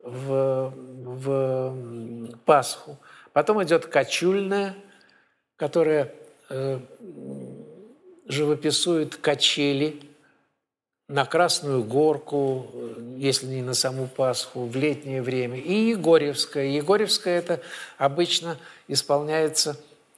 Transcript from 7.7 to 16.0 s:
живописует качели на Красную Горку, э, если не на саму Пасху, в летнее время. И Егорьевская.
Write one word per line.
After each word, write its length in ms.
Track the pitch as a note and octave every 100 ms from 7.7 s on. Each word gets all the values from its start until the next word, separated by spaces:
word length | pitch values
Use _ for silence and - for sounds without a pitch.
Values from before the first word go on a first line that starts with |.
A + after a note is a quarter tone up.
| F3+ A3 - - - -
живописует 920 | C#3+ D3+ C#3+ D3+ C#3 F3+ E3 D3+ -
качели 840 | D3+ C#3+ - - C#3+ C#3 D3+ D3 - _ _ _ _ _ _ _ _ _ -
на 160 | C#3+
Красную 580 | C3 E3 F3 - D3 C3
Горку, 880 | G#2+ C3 D#3 C#3+ - C#3+ C#3 C3 A#2
э, 200 | A#2+ A#2 A2+ A#2+ C3
если 300 | C#3 B2+ C3
не 160 | C3
на 100 | B2
саму 340 | B2 C3 C3 B2+
Пасху, 600 | - C3 B2 - B2+ A#2+
в 100 | B2+
летнее 460 | D3+ C3 C#3 C3
время. 360 | B2+ B2+ B2 B2+
И 140 | D#3
Егорьевская. 920 | G#3 A3+ A3